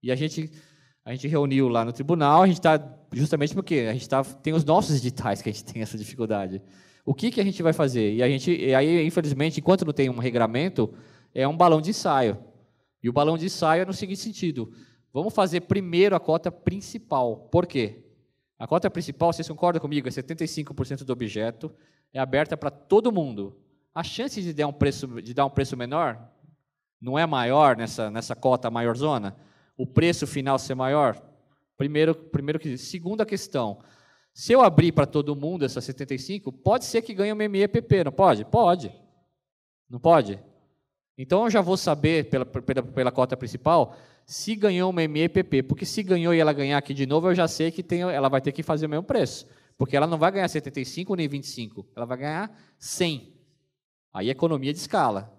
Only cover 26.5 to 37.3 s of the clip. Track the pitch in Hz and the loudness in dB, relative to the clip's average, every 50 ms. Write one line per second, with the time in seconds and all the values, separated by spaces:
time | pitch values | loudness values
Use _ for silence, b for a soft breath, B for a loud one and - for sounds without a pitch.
26.5 | _ _ _ _ _ _ _ _ _ _ - 123 131 151 165 165 151 131 120 120 | _ _ _ _ _ _ _ _ _ _ -10 -4 0 0 0 0 0 0 0 2
27.5 | 131 147 156 139 123 110 113 110 113 - 113 107 104 113 117 - 120 - - 131 | 4 6 6 6 6 4 0 -6 -6 -6 -6 -6 -6 -8 -8 -8 -10 -2 0 2
28.5 | 127 123 - 117 113 117 117 120 117 120 139 156 147 123 104 98 98 b b b | 2 2 0 -4 -4 -2 -2 -2 -2 0 -2 -2 -2 -2 -4 -6 -10 b b b
29.5 | b b b b b _ 131 127 127 - 160 170 165 - - - - 147 131 139 | b b b b b _ -10 -2 0 2 2 2 2 0 -4 -6 -6 -6 -2 0
30.5 | 135 131 - - 135 127 131 131 139 151 147 127 104 - - - _ _ _ _ | 0 0 0 -4 -6 -4 -2 0 2 4 2 2 0 -2 -10 -20 _ _ _ _
31.5 | _ _ _ _ _ _ 139 143 151 147 156 160 165 160 - - - 151 143 143 | _ _ _ _ _ _ -6 -2 2 2 2 2 2 -2 -4 -6 -6 -6 -4 -2
32.5 | 151 156 156 160 123 127 - - - 180 165 175 208 220 220 214 208 190 - - | -6 -6 -4 -6 -8 -8 -10 -12 -12 -10 -8 -8 -4 -4 -4 -4 -4 -8 -8 -6
33.5 | - 139 120 107 101 b b b b b b b b b b b b - - - | -4 -4 -4 -4 -6 b b b b b b b b b b b b -16 0 4
34.5 | 226 262 254 202 165 147 160 170 160 - 143 135 - 151 143 143 147 143 139 160 | 6 8 8 8 8 6 4 4 4 2 0 2 2 -2 -2 0 -4 -6 -4 -6
35.5 | 180 180 147 131 120 127 123 - 131 - 143 123 135 131 135 - 190 208 - - | -4 -2 -4 -4 -4 -6 -10 -10 -10 -12 -8 -8 -8 -8 -8 -8 -10 -10 -10 -12
36.5 | 127 - _ 190 208 254 254 - - 226 226 226 214 185 196 208 | -14 -4 _ 2 2 2 0 0 -2 -2 -2 -2 -4 -2 -2 -2